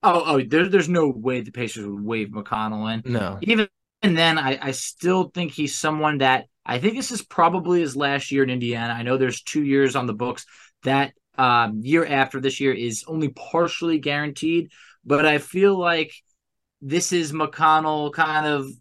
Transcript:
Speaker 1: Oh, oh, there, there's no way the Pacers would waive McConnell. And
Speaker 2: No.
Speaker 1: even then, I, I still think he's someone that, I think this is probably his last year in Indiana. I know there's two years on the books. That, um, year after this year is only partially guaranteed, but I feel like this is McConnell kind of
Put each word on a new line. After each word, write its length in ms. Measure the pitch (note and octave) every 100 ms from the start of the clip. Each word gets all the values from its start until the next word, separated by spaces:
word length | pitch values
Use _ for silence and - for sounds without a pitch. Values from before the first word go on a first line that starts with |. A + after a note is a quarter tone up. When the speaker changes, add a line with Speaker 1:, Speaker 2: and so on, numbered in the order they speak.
Speaker 1:
Oh, 200 | G#3+ F3 D#3+
oh, 160 | D3
there, 260 | A#2+ D3 F#3
there's 200 | F#3+ D#3+
no 200 | F3 D3+
way 320 | A#2+ A#2 B2+
the 120 | A2+
Pacers 340 | - A#2 A2+ G2+
would 180 | G2+
waive 260 | G#2 A2+ G#2
McConnell. 600 | G#2+ G2+ A2 A2 G#2+ G#2+
And 140 | A2+ B2
Speaker 2:
No. 320 | A#2+ F#2+ G2
Speaker 1:
even 260 | F#3 A3+ G#3 _ _ _
then, 340 | G3+ E3 E3 D#3+
I, 220 | C3+ C#3
I 100 | C#3
still 580 | C3 - - E3+ F#3 F3
think 200 | - E3+
he's 260 | - D3+ -
someone 400 | D#3 D#3 D3+ D3
that, 280 | C3 B2+ - _ -
I 140 | B2
think 160 | E3+ A3+
this 160 | -
is 100 | A#3
probably 580 | - - E3+ F3+ E3+ F3+
his 160 | D#3+ B2+
last 360 | C#3+ C#3 C3+
year 100 | C3+
in 80 | C3+
Indiana. 440 | B2+ A#2+ A#2+ A#2
I 80 | A#2
know 140 | A#2 C3
there's 260 | C3 B2
two 200 | - D#3
years 320 | C#3+ C3+ C3+
on 120 | B2+ B2
the 60 |
books. 320 | G#2+ B2 A#2+ - - - _
That, 300 | - C#3 C3+ _ _ -
um, 460 | B2+ A#2+ A#2 G#2+
year 200 | A#2 D#3+
after 360 | D#3 C#3 C3+ C3+
this 180 | C3+ C3
year 140 | C#3
is 320 | A#2+ A#2+ A2+ -
only 220 | D#3+ D3
partially 720 | - - E3 E3+ - E3+ D#3+
guaranteed, 720 | D3 C#3+ D3+ C#3+ D#3 E3+ E3+ _ - _
but 200 | - C#3+
I 140 | D3+ D3
feel 400 | - F3+ G3 F#3+
like 340 | F3 E3+ D#3+ - _ _ _ _ _ _
this 300 | C#3 D#3+ F3
is 220 | F3+ D#3+
McConnell 800 | D#3 D3+ - D#3+ D#3 D#3 D3+ D3
kind 340 | D3 D#3 D3+ D3+
of 220 | D3 C3+ B2+